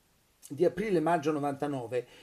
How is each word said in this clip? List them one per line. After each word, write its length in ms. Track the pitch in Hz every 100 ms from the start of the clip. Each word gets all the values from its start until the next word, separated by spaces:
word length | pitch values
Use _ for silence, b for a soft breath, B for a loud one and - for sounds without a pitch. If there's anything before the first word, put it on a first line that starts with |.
| _ _ _ _ -
di 160 | 139
aprile-maggio 640 | 175 - 220 175 156 170 147
novantanove, 760 | 151 143 139 147 139 117 123 123 b